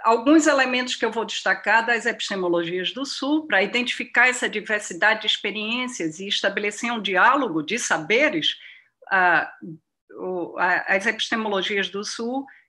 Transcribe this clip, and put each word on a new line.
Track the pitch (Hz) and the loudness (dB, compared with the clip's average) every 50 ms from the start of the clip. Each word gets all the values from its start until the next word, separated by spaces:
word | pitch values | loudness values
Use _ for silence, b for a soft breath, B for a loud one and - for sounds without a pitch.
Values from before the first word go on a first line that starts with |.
| - | 2
alguns | 226 226 240 240 269 311 330 294 | 2 2 4 6 6 6 6 6
elementos | 311 285 269 262 254 254 247 254 247 - | 6 4 4 4 2 2 -2 -2 -2 -4
que | - 240 | -2 -2
eu | 226 | -2
vou | 214 233 214 | -2 -2 -4
destacar | 208 - - - 196 190 190 - 208 214 226 226 | -4 -4 -4 0 0 -2 0 2 2 2 4 4
das | 233 240 226 226 | 2 0 0 0
epistemologias | 233 214 220 - - 202 190 185 175 170 170 170 165 180 185 180 175 - | -2 -4 -4 -4 -6 -4 -2 0 2 2 0 0 -2 -4 -4 -4 -4 -6
do | 247 277 | -6 -8
Sul, | 277 - - 269 277 302 311 311 | -8 -8 -6 -2 0 0 0 0
para | 311 208 190 196 | 0 2 2 2
identificar | 202 208 240 247 247 - - 240 - - 247 247 | 2 0 -2 -2 -2 -4 -6 -6 -2 2 4 4
essa | 254 247 254 233 214 | 4 4 0 -2 -4
diversidade | 190 214 214 - 214 208 208 - 196 165 208 208 220 220 | -4 -4 -4 -2 -4 -4 -4 -6 -4 0 2 2 2 2
de | 220 | 0
experiências | 214 - - - 214 214 214 214 220 233 247 254 247 247 - 175 160 156 - | -2 -2 0 -2 -4 -4 -4 -4 -4 -4 -4 -4 -6 -6 -6 -6 -6 -6 -6
e | 190 | -8
estabelecer | 202 202 - - 196 196 202 208 208 208 - - 240 | -6 -4 -2 -2 -2 -2 -2 -4 -4 -4 -4 -4 -4
um | 240 226 196 | -4 -4 -2
diálogo | 208 190 180 196 233 262 294 269 214 156 160 147 | 0 2 4 6 6 6 4 2 0 -2 -2 -2
de | 156 202 240 | -2 -4 -4
saberes, | - - 185 160 156 156 208 240 294 294 - 160 147 - - B B B B B B B B B - - | -2 -2 -2 -2 0 0 2 4 4 2 2 0 0 0 -2 B B B B B B B B B -6 0
a, | - 190 180 175 170 151 - - - - - 185 160 160 _ _ _ _ _ _ - | 2 4 4 6 4 4 2 0 -6 -14 -16 -16 -16 -16 _ _ _ _ _ _ -14
o, | - 180 185 185 180 165 - - - | -10 -8 -6 -4 -4 -6 -6 -4 -2
a, | 180 185 180 160 - - 196 | 0 2 2 0 0 0 0
as | 196 196 | 0 0
epistemologias | 226 220 220 - - 240 226 220 214 202 190 180 185 208 202 190 185 | 0 -2 -2 -2 -2 -2 -2 -2 0 -2 -2 -2 -2 -2 -2 -2 -4
do | - 196 208 | -4 -8 -8
Sul | - - - 233 233 254 269 277 B B B B | -8 -6 -6 -4 -4 -4 -4 -6 B B B B